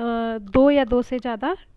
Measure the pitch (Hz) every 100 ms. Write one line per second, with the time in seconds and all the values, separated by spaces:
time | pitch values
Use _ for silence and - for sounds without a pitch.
0 | 233 233 226 226 202 262 277 285 254 247
1 | 254 254 247 220 262 381 -